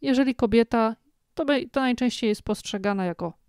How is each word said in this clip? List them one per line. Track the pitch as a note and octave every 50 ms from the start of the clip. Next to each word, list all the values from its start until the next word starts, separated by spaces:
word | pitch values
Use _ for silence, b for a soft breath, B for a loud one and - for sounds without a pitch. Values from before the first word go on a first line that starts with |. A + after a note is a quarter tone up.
| C#4+
Jeżeli | C#4 B3+ C4 C4+ C4+ B3
kobieta, | - B3 G#3 A3+ A#3 A3+ - - A#3 A3 A3+ A3+ - _ _ _ _ _ _ _
to | - D#4
be-, | C#4 C#4+ C4 - B3
to | - C#4
najczęściej | C4 B3+ B3 - B3+ B3 - - B3 G#3+
jest | G#3 - -
postrzegana | - G#3+ - - - - G3 F#3+ G#3 G3+ G3 F#3
jako | F3+ E3+ - F3+ E3 - _ _